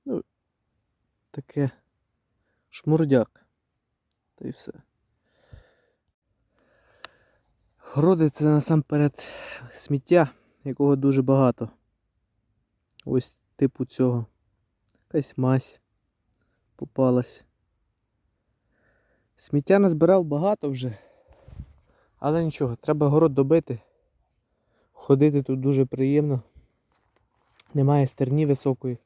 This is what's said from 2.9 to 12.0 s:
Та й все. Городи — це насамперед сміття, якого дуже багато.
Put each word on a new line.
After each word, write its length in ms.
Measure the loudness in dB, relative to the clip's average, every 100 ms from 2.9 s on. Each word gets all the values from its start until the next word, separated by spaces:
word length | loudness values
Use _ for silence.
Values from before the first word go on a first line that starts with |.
| 0 2 2 2 _ _ _ _ _ _ _ _ _ _ _
Та 120 | -16
й 40 |
все. 200 | -16 -18 -20 _ _ _ _ _ _ _ -20 _ _ _ _ _ _ _ _ _ _ _ _ _ _ -20 _ _ _ _ _ _ _
Городи — 520 | -8 0 2 2 0
це 140 | 0
насамперед 800 | 2 2 2 0 0 0 0 -2 -20 -18 -18 -18 -20
сміття, 560 | -20 -6 -6 2 2 2 _ _ _
якого 320 | -12 -2 0 2
дуже 260 | 2 0
багато. 480 | 2 2 2 0 -8 _ _ _